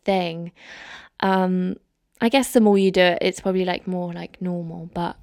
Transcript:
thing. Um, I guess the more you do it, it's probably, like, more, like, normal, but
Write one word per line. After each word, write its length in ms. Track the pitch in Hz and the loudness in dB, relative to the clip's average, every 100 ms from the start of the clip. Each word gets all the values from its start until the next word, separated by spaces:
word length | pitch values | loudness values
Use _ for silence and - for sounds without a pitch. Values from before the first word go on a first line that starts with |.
thing. 480 | - 190 175 165 170 - - - - - - - | -2 0 -2 -6 -12 -16 -20 -20 -20 -20 -20 -4
Um, 560 | 190 190 185 185 185 - _ _ _ _ | 0 2 2 0 -2 -6 _ _ _ _
I 80 | 233 | 2
guess 240 | 269 247 | 2 4
the 80 | 247 | 4
more 180 | 214 202 | 6 6
you 120 | 190 | 4
do 100 | 185 | 4
it, 180 | 180 - | 2 2
it's 200 | 185 - | -2 -2
probably, 240 | 196 185 | -2 0
like, 220 | 180 175 190 | -2 -4 -6
more, 260 | 180 175 | -6 -6
like, 280 | 170 170 - | -10 -14 -8
normal, 480 | 180 175 165 170 165 | -6 -6 -8 -12 -12
but 220 | 175 175 - | -8 -8 -10